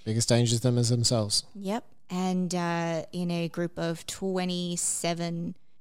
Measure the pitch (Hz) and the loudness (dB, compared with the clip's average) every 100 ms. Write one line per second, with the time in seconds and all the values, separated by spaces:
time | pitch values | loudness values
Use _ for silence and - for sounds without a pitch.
0 | 110 113 - 117 117 117 127 120 117 120 | -2 2 4 6 6 4 4 4 4 4
1 | 117 120 104 - - 202 190 226 - - | 4 2 2 0 -2 -8 -4 -4 -6 -16
2 | - 180 185 180 180 175 170 170 170 160 | -6 -2 0 0 0 0 0 0 0 -2
3 | - 175 175 170 165 - 170 - 165 165 | -4 -4 -2 0 -2 -2 -2 -2 -2 -2
4 | - - 190 185 180 180 175 175 - - | -6 -4 0 0 0 0 -2 -2 -2 0
5 | 170 170 170 170 170 - - - | -2 0 -2 -2 -6 -8 -14 -18